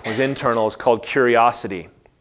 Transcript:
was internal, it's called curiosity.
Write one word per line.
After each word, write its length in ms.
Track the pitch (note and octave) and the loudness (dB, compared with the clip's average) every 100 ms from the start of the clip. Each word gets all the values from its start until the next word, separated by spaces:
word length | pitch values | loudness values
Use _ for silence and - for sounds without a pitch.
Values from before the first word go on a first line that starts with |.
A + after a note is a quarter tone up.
| A2+ | -6
was 140 | A2 | -2
internal, 480 | C3+ C3+ C3+ A#2 A2 | -2 -2 -2 0 -2
it's 80 | - | -2
called 260 | B2+ A2+ | 0 0
curiosity. 880 | - C#3+ B2 A#2 A#2 - G#2 F#2 D#2+ _ _ _ | 0 0 2 4 4 2 -4 -8 -12 _ _ _